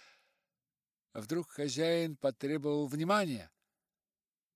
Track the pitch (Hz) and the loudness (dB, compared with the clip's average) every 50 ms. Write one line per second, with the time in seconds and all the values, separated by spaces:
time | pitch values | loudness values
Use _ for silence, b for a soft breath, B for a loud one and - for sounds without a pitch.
0 | b b b b b b b b b b _ _ _ _ _ _ _ _ _ _ | b b b b b b b b b b _ _ _ _ _ _ _ _ _ _
1 | _ _ - - 107 104 160 175 160 - - 147 147 139 120 143 160 165 170 170 | _ _ -14 -12 -6 -2 -2 -2 -2 -4 -4 -4 -4 -2 0 2 2 2 2 2
2 | 165 160 147 - - 135 127 - - 139 151 151 139 147 147 147 147 131 143 151 | 0 -2 -2 0 0 0 0 0 -2 -2 -2 0 0 0 0 0 0 -2 -2 -2
3 | 165 180 208 214 196 156 127 104 82 - _ _ _ _ _ _ _ _ _ _ | 2 2 2 2 2 0 -2 -6 -8 -12 _ _ _ _ _ _ _ _ _ _
4 | _ _ _ _ _ _ _ _ _ _ _ | _ _ _ _ _ _ _ _ _ _ _